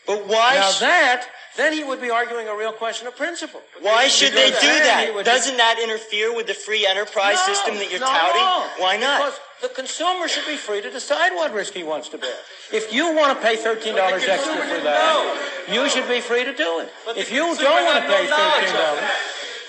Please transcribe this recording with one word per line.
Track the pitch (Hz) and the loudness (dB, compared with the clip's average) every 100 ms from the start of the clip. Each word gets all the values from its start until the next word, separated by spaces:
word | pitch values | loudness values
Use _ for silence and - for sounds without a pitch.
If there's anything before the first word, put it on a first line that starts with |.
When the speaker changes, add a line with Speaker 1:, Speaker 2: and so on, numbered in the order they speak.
| - | -6
Speaker 1:
But | 208 196 | -4 0
why | 220 240 277 | 4 4 4
Speaker 2:
Now | 196 | 2
Speaker 1:
sh- | - | 2
Speaker 2:
that, | 262 349 277 254 - - - - | 4 4 4 2 -4 -16 -12 -2
then | 294 | 0
he | 311 | 0
would | 285 254 | -4 -6
be | 247 | -2
arguing | 226 233 233 220 | -2 -2 -6 -6
a | 208 | -6
real | 220 | -6
question | 220 226 214 240 | -6 -6 -6 -10
of | 240 | -8
principle. | 311 339 311 131 - - | -8 -6 -12 -14 -20 -4
Speaker 1:
Why | 190 220 269 | 2 4 4
should | - 277 | 4 4
they | 233 269 | 4 4
Speaker 2:
Because | 254 | 4
Speaker 1:
do | 294 | 4
Speaker 2:
then | 302 | 6
Speaker 1:
that? | 254 196 220 | 4 4 2
Speaker 2:
he | |
would | 202 202 | 0 2
Speaker 1:
Doesn't | 254 262 247 | 2 2 2
that | 226 226 | 2 2
interfere | 226 220 - 208 220 | -2 -6 -6 -4 -2
with | 233 196 | -2 -6
the | |
free | 190 - 214 196 | -8 -4 0 0
enterprise | 190 208 214 196 - 370 | 0 -2 0 2 2 2
Speaker 2:
No, | |
Speaker 1:
system | 403 403 208 | 0 -2 -4
that | 190 | -6
you're | 180 | -4
Speaker 2:
not | 262 | 0
at | 269 - | 2 2
Speaker 1:
touting? | 349 | 2
Speaker 2:
all. | 370 359 - - | 2 0 -2 -2
Speaker 1:
Why | 185 202 | -2 0
not? | 262 269 | 0 0
Speaker 2:
Because | 277 - - - | -2 -4 -16 -10
the | 247 | -8
consumer | - 262 - 339 370 320 | -8 -10 -4 -2 -2 -4
should | 294 294 | -4 -6
be | 285 | -8
free | - 202 | -6 -6
to | 233 | -6
decide | 262 - 294 359 | -10 -4 0 0
what | 359 302 | 0 -2
risk | 214 180 | -2 -6
he | 185 | -8
wants | 156 151 - | -6 -6 -8
to | 147 | -8
bear. | 131 117 - - - | -8 -8 -12 -20 -6
If | 220 - | -4 -2
you | 233 339 | 0 2
wanna | 311 285 247 | 4 2 2
pay | 220 220 | 0 0
thirteen | 226 220 220 | 0 -2 -2
dollars | 202 185 185 | 0 2 2
Speaker 1:
But | 180 | 0
the | |
Speaker 2:
extra | 175 156 | 0 0
Speaker 1:
consumer | - - | -4 -4
Speaker 2:
for | 170 | -2
Speaker 1:
didn't | |
Speaker 2:
that, | 151 151 214 - 139 - - - - | 0 2 4 2 0 -4 -6 -8 -4
Speaker 1:
know. | 214 | -2
Speaker 2:
you | 277 | 0
should | 254 240 | 0 0
be | 240 | -2
free | - 240 | 0 0
to | 247 | 0
do | 269 330 330 | -2 -2 -2
it. | - - | -6 -10
Speaker 1:
But | 220 | -8
the | 214 | -6
Speaker 2:
If | - | -4
you | 240 339 | -2 0
Speaker 1:
consumer | 285 269 | 2 4
Speaker 2:
don't | 339 | 4
wanna | 339 269 | 4 2
Speaker 1:
had | - | 2
no | 294 | 2
Speaker 2:
pay | 339 | 2
Speaker 1:
knowledge | 302 311 277 | 2 4 2
of | 190 | 2
Speaker 2:
thirteen | 165 | 0
dollars, | 160 - - - - - - - | 0 0 -2 -4 -6 -10 -12 -12